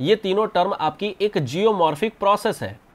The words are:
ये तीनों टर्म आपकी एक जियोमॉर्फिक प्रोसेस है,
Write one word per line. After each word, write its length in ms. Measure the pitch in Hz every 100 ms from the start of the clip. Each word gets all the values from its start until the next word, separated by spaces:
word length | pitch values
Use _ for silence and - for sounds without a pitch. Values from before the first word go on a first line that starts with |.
ये 160 | 135 214
तीनों 300 | 190 190 214
टर्म 280 | 180 180 202
आपकी 360 | 156 151 208 -
एक 180 | 208 196
जियोमॉर्फिक 800 | 131 151 214 208 160 151 220 -
प्रोसेस 440 | 196 202 226 -
है, 180 | - - _